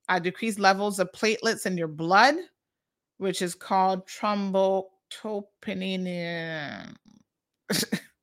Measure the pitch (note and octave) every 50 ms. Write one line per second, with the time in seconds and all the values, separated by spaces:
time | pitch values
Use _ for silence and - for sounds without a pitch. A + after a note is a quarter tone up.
0 | _ - F3+ F3+ E3 F3+ F3 - A3+ A3+ G3+ G3+ G3 F#3+ G3 F#3+ G3+ G#3 G3 G3
1 | F3+ F#3 - - A#3 A3 A3 - A3 A3+ G#3 - - F#3+ F#3 E3+ E3 D#3 D3+ D3+
2 | E3 E3+ F#3+ G3+ A#3 C4+ D4 F4+ F4+ - _ _ _ _ _ _ _ _ _ _
3 | _ _ _ - F#3+ F#3+ F3+ - F#3+ F3 F3 - - - G3+ F#3+ F#3 F#3+ F#3+ F#3
4 | F#3 - - - - G#3 G#3 G3+ G3 G3 F#3+ F#3+ F#3+ F#3+ F#3+ F#3+ F#3+ - _ _
5 | _ - - - - A3 G#3+ G3+ G3+ _ _ - - A3 F#3+ F#3+ F#3 F#3+ F#3+ F#3
6 | F#3 F3+ F3+ F3 E3+ E3+ E3+ E3+ E3 E3 D#3+ D#3 D3 C3 G#2+ F#2+ - - - -
7 | _ - - _ _ _ _ _ _ _ _ _ _ - G#3 - - - - -
8 | - - _ _